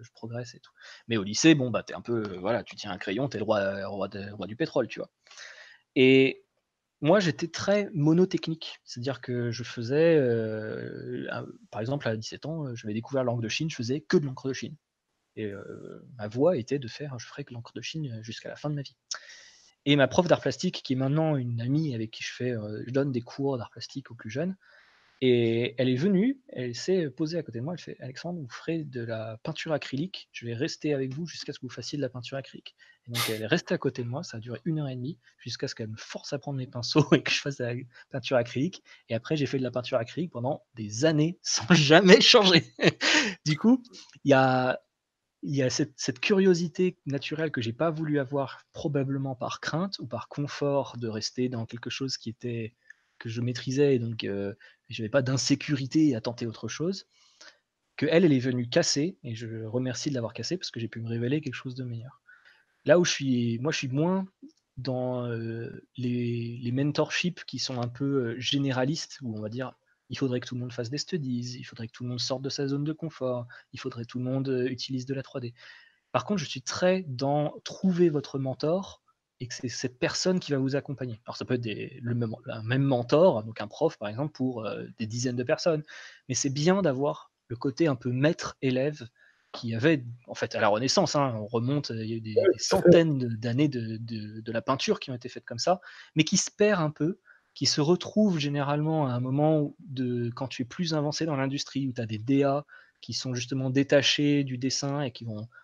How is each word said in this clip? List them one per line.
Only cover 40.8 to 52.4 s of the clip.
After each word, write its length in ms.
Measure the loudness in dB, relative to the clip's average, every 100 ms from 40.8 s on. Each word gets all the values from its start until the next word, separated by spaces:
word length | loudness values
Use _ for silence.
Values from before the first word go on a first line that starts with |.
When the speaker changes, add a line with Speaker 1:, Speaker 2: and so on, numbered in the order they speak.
| -8 0
Speaker 1:
années 340 | 4 4 2 0
<laughs> 40 |
sans 300 | -4 -2 6
jamais 460 | 6 10 10 12 12
changer. 420 | 12 8 8 6 4 2 2 4 4 4 2 -2
Du 140 | -2 2
coup, 240 | 4 4 2 -20 -20 -4
il 60 | 4
y 40 |
a, 460 | 6 6 4 2 -2 -8 _ _ _ _ _
il 120 | -4
y 80 | 0
a 60 | 2
cette, 240 | 2 -2 -2
cette 240 | -6 -2
curiosité 800 | 2 6 6 6 2 0 0 0
naturelle 460 | -4 -4 -4 -4 -2
que 100 | -2
j'ai 140 | -4
pas 160 | 0 -2
voulu 300 | 0 0 0
avoir, 420 | 0 -2 -4 -8 _
probablement 640 | -8 -2 0 0 -2 -4
par 260 | -6 -6 -6
crainte 380 | -4 -2 -4 -6
ou 80 | -8
par 220 | -8 -6
confort 680 | -6 -6 -2 0 0 -2 -4
de 120 | -6
rester 420 | -4 -6 -2 -2
dans 160 | -2 -6
quelque 240 | -10 -10
chose 260 | -6 -6 -6
qui 140 | -10
était, 440 | -10